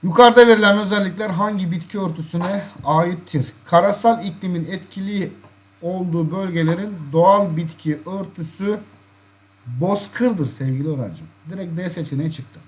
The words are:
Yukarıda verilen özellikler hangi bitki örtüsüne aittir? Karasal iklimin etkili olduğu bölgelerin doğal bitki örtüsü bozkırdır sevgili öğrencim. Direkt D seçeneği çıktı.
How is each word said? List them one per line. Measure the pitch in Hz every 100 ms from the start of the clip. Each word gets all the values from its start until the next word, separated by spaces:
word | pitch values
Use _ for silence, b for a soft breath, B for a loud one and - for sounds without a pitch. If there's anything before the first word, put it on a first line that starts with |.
Yukarıda | 180 180 240 233 233
verilen | 214 208 202
özellikler | 208 202 190 175 214
hangi | 170 208 208 185
bitki | 175 - 208
örtüsüne | 185 160 160 170 175 202 - - 139
aittir? | 156 175 175 - 151 127 - -
Karasal | 170 196 202 233 226 202
iklimin | - 185 175 160
etkili | 190 - - 196 202 180 - - _ _ _
olduğu | 170 185 180 165 160
bölgelerin | 180 190 170 160 175 208 190 143
doğal | 156 180 202 196 160
bitki | 165 - 156 147 175
örtüsü | 190 175 - 160 - 196 214 - _ _ _ _ _ _ _ 123
bozkırdır | 123 175 208 - - 247 202 139
sevgili | - 135 131 151
öğrencim. | 143 110 82 - _ 151
Direkt | 185 180 165
D | 180
seçeneği | 170 156 139 160
çıktı. | 160 - -